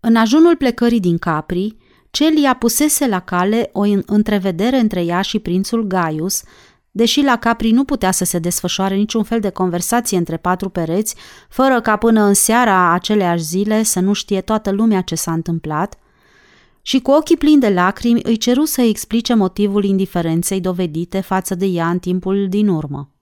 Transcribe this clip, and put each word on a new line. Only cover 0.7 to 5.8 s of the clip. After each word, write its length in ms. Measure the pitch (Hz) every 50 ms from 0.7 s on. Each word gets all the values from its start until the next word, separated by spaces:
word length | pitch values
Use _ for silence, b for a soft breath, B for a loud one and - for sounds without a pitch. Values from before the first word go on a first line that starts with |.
| 233 - 240 240 233 233
din 180 | 180 175 170 165
Capri, 580 | - 175 160 151 156 _ 185 175 196 214 214 b b b b b b b
Celia 440 | - - 294 320 311 311 285 269 247
pusese 520 | 254 - 233 - - 294 302 - - 294
la 140 | 254 208 -
cale 500 | - - 190 180 180 196 214 233 240 -
o 80 | _ -
în-, 220 | 202 208 208 196 175
întrevedere 720 | - 202 208 208 - 208 202 180 196 180 165 196 240 262 262
între 260 | 233 214 - 185 170
ea 160 | 170 170 180
și 180 | 196 - - 214
prințul 440 | - - 175 185 196 - - 226